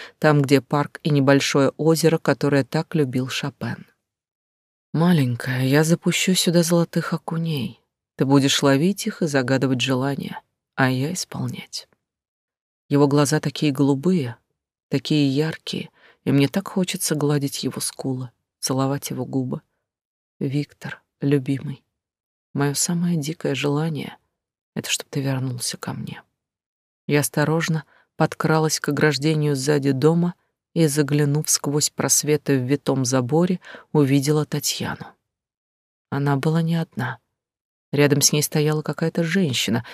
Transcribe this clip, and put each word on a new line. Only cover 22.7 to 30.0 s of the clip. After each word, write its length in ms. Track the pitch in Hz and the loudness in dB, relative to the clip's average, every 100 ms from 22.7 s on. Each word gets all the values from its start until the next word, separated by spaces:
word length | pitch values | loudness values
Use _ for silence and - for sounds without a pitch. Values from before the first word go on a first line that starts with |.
самое 440 | 143 - 175 175 170 | 0 -2 -2 0 -2
дикое 380 | 143 165 151 135 | -4 -6 -4 -2
желание — 640 | 143 143 165 147 - - _ _ _ _ _ - | -2 0 -2 -4 -8 -14 _ _ _ _ _ -10
это 140 | - | -6
чтоб 180 | - - | -6 -6
ты 120 | 147 | -4
вернулся 560 | 135 131 131 123 - - | -2 -2 -4 -6 -8 -8
ко 160 | - | -10
мне". 300 | - - - - _ _ _ _ _ _ _ - | -8 -10 -12 -18 _ _ _ _ _ _ _ -2
Я 140 | 147 | 0
осторожно 640 | 139 - 147 160 160 160 - _ _ - | 0 0 0 0 0 -4 -6 _ _ -2
подкралась 640 | 156 - 160 160 156 - | -2 0 0 2 2 -2
к 100 | - | -4
ограждению 640 | 143 151 135 147 156 147 139 | 0 2 2 0 0 0 0
сзади 360 | 131 147 139 | 0 0 0
дома 440 | 131 | 2